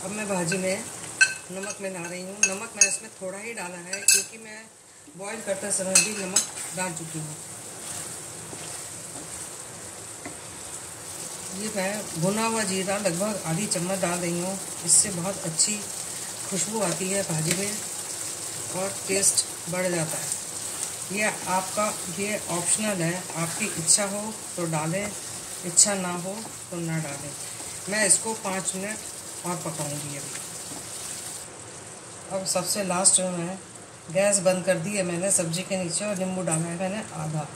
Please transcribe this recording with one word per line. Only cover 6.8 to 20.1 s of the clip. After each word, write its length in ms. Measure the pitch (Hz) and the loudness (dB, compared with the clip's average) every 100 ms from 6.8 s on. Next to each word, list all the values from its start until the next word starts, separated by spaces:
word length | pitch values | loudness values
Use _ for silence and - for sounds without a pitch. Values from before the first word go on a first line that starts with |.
| 185 | -2
चुकी 260 | 160 160 160 | -2 -6 -6
हूँ। 160 | 151 156 - - - - - - - - - - - - - - - - - - - - - - - - - - - - - - - - - - - - - - - - - 185 | -6 -8 -10 -12 -12 -10 -8 -8 -8 -8 -10 -10 -10 -10 -8 -8 -8 -10 -10 -10 -10 -10 -10 -10 -10 -10 -12 -12 -12 -10 -10 -10 -12 -12 -10 -10 -10 -10 -10 -8 -8 -8 -6 -4
ये 100 | 214 208 | -2 0
मैं 460 | 185 208 185 160 | 0 0 -2 2
भुना 240 | 170 214 226 | 4 4 4
हुआ 160 | 226 202 | 4 2
जीरा 320 | 190 185 202 | 2 2 2
लगभग 440 | 202 170 208 202 165 | 2 4 2 0 0
आधी 200 | 165 208 | 0 2
चम्मच 320 | 180 175 190 | 2 2 2
डाल 180 | 180 175 | 2 2
रही 200 | 175 170 | 2 2
हूँ। 140 | 180 190 - - 170 | 0 -2 -4 -6 6
इससे 240 | - 208 | 6 6
बहुत 320 | 180 175 190 175 | 2 0 0 -2
अच्छी 300 | 160 - 214 202 - - - - - - | 2 2 2 -4 -6 -6 -6 -6 -6 -2
खुशबू 320 | 190 190 220 | 0 0 2
आती 280 | 190 165 185 | 2 2 0
है 140 | 196 | 0
भाजी 300 | 190 160 156 | 2 0 2
में 180 | 180 202 214 - - - - - - - - - 180 | 2 2 -2 -4 -6 -6 -6 -6 -6 -6 -6 -4 -2
और 180 | 190 - - | -2 -4 0
टेस्ट 360 | 190 196 - - - - | 4 6 4 2 -4 -2
बढ़ 160 | 175 185 | 0 2
जाता 260 | 175 160 | 2 2